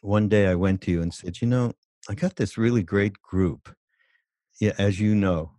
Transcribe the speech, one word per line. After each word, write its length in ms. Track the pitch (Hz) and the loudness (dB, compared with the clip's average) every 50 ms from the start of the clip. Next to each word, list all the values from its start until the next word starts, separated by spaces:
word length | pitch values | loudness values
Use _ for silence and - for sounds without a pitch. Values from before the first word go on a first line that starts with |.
One 280 | - 98 104 107 107 104 | -4 -2 0 0 2 2
day 180 | 104 104 101 | 4 4 4
I 80 | 95 90 | 4 2
went 260 | 87 92 95 95 95 - | 2 2 0 0 0 0
to 100 | - 90 | -2 -2
you 100 | 85 85 | 0 -2
and 100 | 85 - | -4 -6
said, 280 | - - 90 87 - | -8 -12 -12 -8 -4
"You 80 | - 117 | -2 0
know, 240 | 123 123 123 117 - _ _ _ _ _ - - | 0 0 -2 -4 -6 _ _ _ _ _ -12 -12
I 60 | 101 | -8
got 220 | 101 - 185 - | -4 -4 -4 -2
this 200 | - 117 95 - | -4 -6 -6 -2
really 280 | - 113 117 120 120 95 | 0 0 2 2 2 0
great 360 | 82 - 101 101 104 98 - | 0 0 0 0 0 -2 -6
group, 540 | _ - - 92 95 87 69 64 _ - - _ _ _ _ _ _ _ _ _ _ _ _ _ _ _ _ - | _ -6 -2 0 0 0 0 -6 _ -20 -20 _ _ _ _ _ _ _ _ _ _ _ _ _ _ _ _ -2
yeah, 120 | 107 107 - - | -2 -2 0 2
as 220 | 98 101 98 92 | 0 0 0 2
you 140 | 107 107 107 | 0 2 2
know 380 | 104 98 95 90 80 78 80 - | 2 2 2 0 0 -4 -8 -12